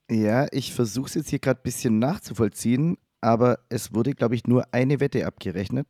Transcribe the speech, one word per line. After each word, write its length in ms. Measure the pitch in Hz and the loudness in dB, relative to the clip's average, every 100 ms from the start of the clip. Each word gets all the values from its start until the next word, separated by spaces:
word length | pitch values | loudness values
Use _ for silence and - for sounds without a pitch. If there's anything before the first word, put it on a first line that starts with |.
| - | -4
Ja, 360 | 113 107 120 143 | 0 2 2 0
ich 220 | 135 - | -4 -4
versuch's 420 | - 117 110 139 165 | -2 -2 -2 -4 -6
jetzt 140 | 147 | -4
hier 100 | 143 | -2
grad 240 | 135 127 | 0 -2
bisschen 340 | 131 - 123 107 | -4 -4 0 2
nachzuvollziehen, 1000 | 127 202 - 113 107 - 117 127 160 - _ _ | 2 -2 -6 -2 0 0 0 2 0 -2 _ _
aber 380 | 113 113 123 - _ | 2 4 4 2 _
es 260 | 113 - 104 | -8 -4 -2
wurde, 160 | 131 | -2
glaub 220 | 139 117 | 0 0
ich, 120 | 120 - | 0 2
nur 200 | 123 - | 2 2
eine 260 | 120 131 139 | 0 2 2
Wette 260 | 143 117 78 | 0 0 -2
abgerechnet. 640 | - 95 85 98 127 | -6 -6 -4 -4 -4